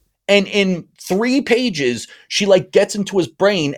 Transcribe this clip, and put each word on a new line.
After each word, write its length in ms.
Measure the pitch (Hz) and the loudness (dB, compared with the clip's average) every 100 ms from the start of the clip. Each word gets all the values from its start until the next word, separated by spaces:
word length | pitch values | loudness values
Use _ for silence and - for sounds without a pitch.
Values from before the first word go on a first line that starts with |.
| _ _ - | _ _ 0
And 180 | 202 196 | 2 2
in 380 | 208 190 175 - - | 0 0 -2 -6 -14
three 400 | - 185 240 269 | -6 -2 0 0
pages, 680 | - 240 254 160 127 117 - - - | 0 0 0 -2 -2 -4 -8 -18 -10
she, 180 | - 202 | -2 2
like, 240 | 190 - | 2 2
gets 220 | 185 202 | 2 2
into 220 | 214 196 196 | -2 -4 -2
his 80 | 160 | -2
brain 460 | - 196 196 143 | 0 0 0 -2